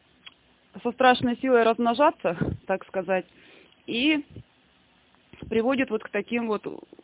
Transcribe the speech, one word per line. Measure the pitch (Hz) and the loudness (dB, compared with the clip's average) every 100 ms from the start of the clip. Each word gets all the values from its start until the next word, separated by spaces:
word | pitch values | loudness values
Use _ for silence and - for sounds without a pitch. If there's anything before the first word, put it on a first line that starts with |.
| _ _ - _ _ _ _ 196 | _ _ -20 _ _ _ _ -8
со | 240 | -6
страшной | 233 254 247 247 240 | 2 4 4 2 -2
силой | 262 247 | 2 4
размножаться, | 226 226 233 226 302 - 180 170 - - - | 4 2 0 4 2 2 -4 -2 -4 -6 -6
так | 190 - | -6 -4
сказать, | 190 180 190 - _ - - - _ - | -6 -2 -2 -4 _ -20 -20 -20 _ -8
и | 226 285 311 294 - - _ _ _ _ _ _ _ _ - - | -2 0 0 -2 -16 -20 _ _ _ _ _ _ _ _ -18 -4
приводит | 220 226 269 262 | -2 0 0 -2
вот | 214 | -4
к | - | -6
таким | 208 202 240 233 | -8 -4 -4 -4
вот | 202 - - - - | -6 -6 -14 -18 -20